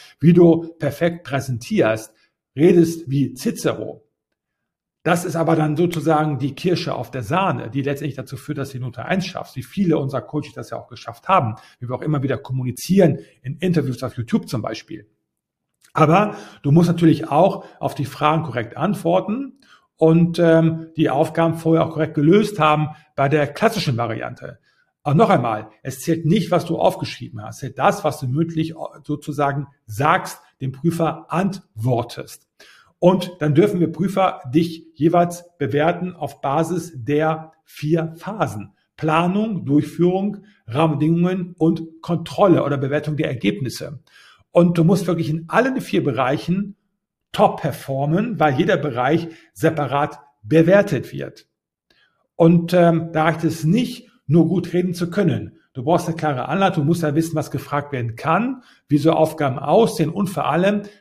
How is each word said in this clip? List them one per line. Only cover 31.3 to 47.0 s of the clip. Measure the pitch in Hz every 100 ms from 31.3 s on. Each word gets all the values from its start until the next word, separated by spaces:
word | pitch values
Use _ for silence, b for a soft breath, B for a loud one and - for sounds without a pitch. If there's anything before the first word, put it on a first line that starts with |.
| 156 196 - - - 117 120 - - - - _ _ b b b b
Und | 170 185 - -
dann | 151 143
dürfen | 208 175
wir | 165
Prüfer | 165 190 190 190 - 127
dich | 143 170 - -
jeweils | - 156 170 175 - - -
bewerten | 139 143 156 175 180 -
auf | 147 -
Basis | 139 143 160 175 -
der | 131 113 147 160 160 - _
vier | _ - 147 165 160 -
Phasen. | - 214 139 104 98 _ _ -
Planung, | 156 156 180 196 220 185 117
Durchführung, | 147 151 - 175 190 202 208 b b b
Rahmenbedingungen | 120 165 143 151 170 180 190 175 -
und | 160 165 - -
Kontrolle | - 170 165 - 196 143
oder | 135 139
Bewertung | 135 147 151 151
der | 160
Ergebnisse. | 123 196 202 123 - - 147 _ b b b b
Und | - 175 170
du |
musst | 160 202 -
wirklich | 170 147
in | 160 -
allen | 180 254 262
vier | - 185
Bereichen | 139 120 127 147 - 190 202 - _ _